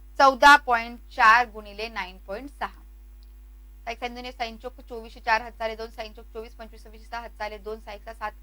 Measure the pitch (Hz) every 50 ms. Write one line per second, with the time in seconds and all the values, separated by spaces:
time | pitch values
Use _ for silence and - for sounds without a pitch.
0 | - - - - 285 269 269 240 - 285 285 285 - - 240 233 226 233 240 233
1 | - - - - 240 220 220 240 247 226 208 220 208 208 202 202 220 233 226 208
2 | 185 180 185 185 - - 196 226 262 285 - - 226 190 - - - - - -
3 | - - - - - - - - - - - - - - - - - 233 233 -
4 | 262 240 240 247 247 254 254 - 247 226 226 220 - 247 - - 247 - 254 226
5 | 226 233 - 254 - 240 220 220 240 233 220 - 226 220 226 220 220 226 226 -
6 | 226 214 220 226 226 - - 226 220 233 - - 226 220 226 220 - 233 214 220
7 | 226 - - 233 233 220 - - 214 208 214 214 196 214 220 226 220 - 208 208
8 | - 233 226 - 220 214 - -